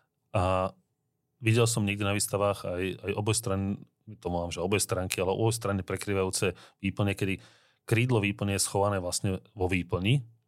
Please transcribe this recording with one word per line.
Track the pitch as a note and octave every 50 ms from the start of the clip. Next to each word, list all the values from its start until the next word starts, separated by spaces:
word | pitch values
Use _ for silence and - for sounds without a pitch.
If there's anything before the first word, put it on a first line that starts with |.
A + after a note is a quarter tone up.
| _ _ _ _ _ _ -
A | G#2 F2+ F#2 F#2 F#2 F#2 F#2+ - _ _ _ _ _ _ _ _ _ _ _ _ _
videl | A#2+ A2+ A2+ A#2+ A#2 A2+
som | A#2 A#2 G#2
niekde | G2+ G2+ G2+ G#2
na | G2 G2+
výstavách | G#2 - - - G2 G2+ G2+ G2 - -
aj, | F#2 F2+ F2+ F#2 F#2+ - -
aj | - F#2+ G2+
oboj | G2+ G#2+ G#2+ G#2+
strany, | - - G2 F#2+ F#2+ G2 G2 G2+ - - - _ _ _ - G#2+ F#2
to | - F2+
volám, | F2 F2 E2+ F2
že | E2+ F2
oboj | E2+ F#2+ G#2 G2+
stránky, | - - F#2+ F2+ F#2 F2+ - -
ale | F#2 F2+ F#2+
oboj | G2+ A2 A2+ A2
strany | A2+ - G2+ G2 G2 F#2
prekrývajúce | - F#2+ F#2+ - - G2+ G2 F#2+ F#2+ F#2 - - F#2+ F2 - - - _ _
výplne, | - G2 F2+ - G#2+ G2+ G2
kedy | - - F#2+ F#2+ - - - - _ _ _ _ _ _
krídlo | - A#2 A2 A#2+ B2+ B2+ A2 G2
výplne | G2+ G#2 - G#2 G2+ G2
je | F#2+ -
schované | - - G2+ G2 G#2 G2+ F#2+
vlastne | F2+ F2+ F2 - - G2+ F#2+ F#2 - - _
vo | G#2 F#2 F2+
výplni. | F#2 F#2 E2+ - - F2+ F#2 G2+ C3 D3 B2 - - _ _